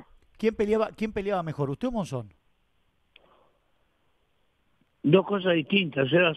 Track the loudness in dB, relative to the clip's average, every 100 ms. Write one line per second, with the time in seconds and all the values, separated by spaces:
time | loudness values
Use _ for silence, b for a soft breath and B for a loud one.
0 | -18 -20 _ -4 -2 0 0 0 0 -2
1 | -6 -4 -2 -2 -2 -4 -4 -2 -4 -4
2 | -6 -8 -10 -18 _ _ _ _ _ _
3 | _ _ b b b b _ _ _ _
4 | _ _ _ _ _ _ _ _ _ _
5 | 4 4 4 0 0 0 2 0 0 0
6 | 2 4 2